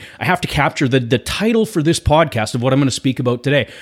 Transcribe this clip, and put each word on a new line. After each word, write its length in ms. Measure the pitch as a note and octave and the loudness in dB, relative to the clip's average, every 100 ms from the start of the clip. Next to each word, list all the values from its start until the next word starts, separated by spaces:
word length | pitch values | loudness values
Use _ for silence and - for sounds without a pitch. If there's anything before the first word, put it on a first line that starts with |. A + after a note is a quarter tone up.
| - - | -10 -8
I 60 | C3 | -2
have 160 | F3+ | -2
to 80 | - | -2
capture 360 | D3+ C#3 - C3+ | 0 0 0 2
the, 140 | C3 | 2
the 180 | A#2 A#2+ | 2 -2
title 480 | - - G#3+ A#3 A3 | -2 -4 0 0 0
for 160 | E3 | 0
this 160 | D3+ D#3+ | 0 0
podcast 580 | - D3+ D#3+ A#2 G#2+ B2 | 2 2 2 0 -4 -2
of 60 | |
what 120 | B2+ | 0
I'm 60 | C3+ | 2
gonna 120 | C#3 | 2
speak 300 | - C3+ A#2+ | 0 -2 -2
about 200 | B2 A#2+ | -2 -2
today. 280 | C3+ C#3+ A2 - | 0 0 -2 -10